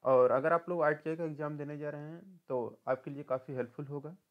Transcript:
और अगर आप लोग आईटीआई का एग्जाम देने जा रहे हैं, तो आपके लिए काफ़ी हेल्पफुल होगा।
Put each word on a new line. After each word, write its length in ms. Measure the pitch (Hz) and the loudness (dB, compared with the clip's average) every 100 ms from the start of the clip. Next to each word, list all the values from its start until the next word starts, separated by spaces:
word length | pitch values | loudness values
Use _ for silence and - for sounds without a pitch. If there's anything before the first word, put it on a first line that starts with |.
और 260 | 131 131 127 | 6 6 8
अगर 220 | 127 151 | 6 4
आप 140 | 170 170 | 0 0
लोग 140 | 175 | 2
आईटीआई 340 | 151 151 156 160 | 2 2 -2 -4
का 80 | |
एग्जाम 340 | 165 147 151 151 | -4 -4 -6 -6
देने 200 | 143 147 | -8 -6
जा 120 | 147 | -8
रहे 120 | 147 | -8
हैं, 380 | 151 170 196 180 _ | -10 -14 -18 -20 _
तो 320 | 127 110 110 - | -2 -2 -6 -4
आपके 220 | 131 - | -4 -4
लिए 120 | 139 | -10
काफ़ी 320 | 147 131 - | -4 -4 -4
हेल्पफुल 320 | 131 120 - 143 | -6 -6 -6 -10
होगा। 300 | 143 147 185 _ | -8 -10 -16 _